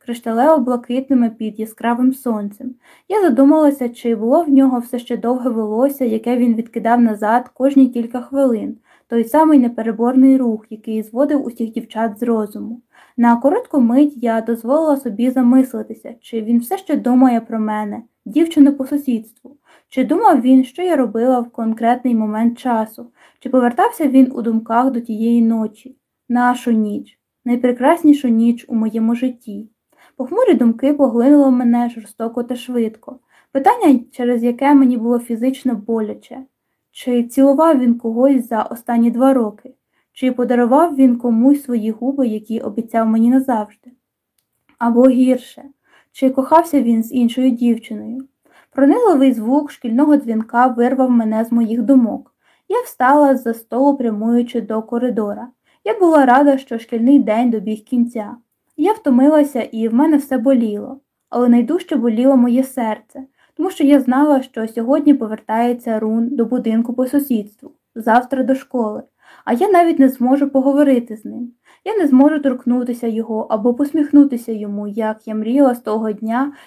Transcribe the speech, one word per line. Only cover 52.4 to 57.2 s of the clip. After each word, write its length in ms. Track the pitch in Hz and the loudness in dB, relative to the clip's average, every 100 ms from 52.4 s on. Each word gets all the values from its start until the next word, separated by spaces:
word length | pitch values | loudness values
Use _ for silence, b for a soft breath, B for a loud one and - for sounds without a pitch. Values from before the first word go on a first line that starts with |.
| _ _ - | _ _ -6
Я 120 | 440 | -4
встала 540 | 494 - 254 294 285 262 | -4 -2 2 4 4 2
з-за 180 | 247 | -2
столу, 440 | 226 - 233 285 277 | -8 -6 -2 0 0
прямуючи 640 | 233 208 220 240 240 240 | -2 -4 0 0 0 -6
до 200 | 214 220 | -6 -8
коридора. 680 | 220 240 247 208 208 208 240 _ _ _ | -6 -4 -4 -4 -4 -8 -14 _ _ _
Я 160 | 403 440 | -6 0
була 260 | 359 311 262 | 4 4 6
рада, 320 | 262 285 269 | 4 4 2
що 220 | - 226 | -2 -12
шкільний 400 | - 233 240 285 | -8 -2 4 4